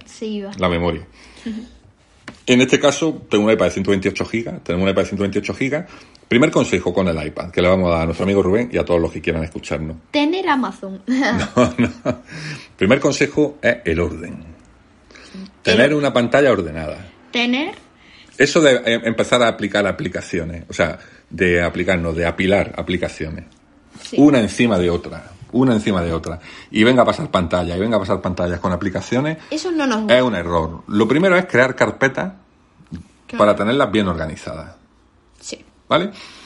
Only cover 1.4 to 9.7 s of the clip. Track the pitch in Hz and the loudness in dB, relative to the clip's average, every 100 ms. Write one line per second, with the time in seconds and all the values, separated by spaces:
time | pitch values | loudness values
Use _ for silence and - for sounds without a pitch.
1.4 | 233 214 240 - _ _ _ _ - - | -12 -12 -14 -20 _ _ _ _ -20 -8
2.4 | - 123 127 139 143 - 160 - - 104 | 2 4 4 4 2 2 -2 -4 0 2
3.4 | 107 110 90 98 95 98 98 82 - 113 | 4 4 2 0 0 0 0 -4 -4 -6
4.4 | - - - 87 95 95 95 98 98 98 | -6 -8 -4 0 2 2 0 -2 -2 -2
5.4 | 101 95 131 147 - - - - _ 117 | -6 -4 -4 -4 -6 -18 -20 -20 _ 2
6.4 | 156 160 - 92 90 98 92 80 76 - | 4 4 2 0 0 0 0 -2 -6 -8
7.4 | 87 90 90 95 87 82 82 80 95 98 | -4 0 4 4 4 2 0 -2 2 2
8.4 | 90 107 120 85 78 85 80 80 85 78 | 4 2 0 -2 0 0 0 -4 -4 -4
9.4 | 78 - - | -6 -8 -8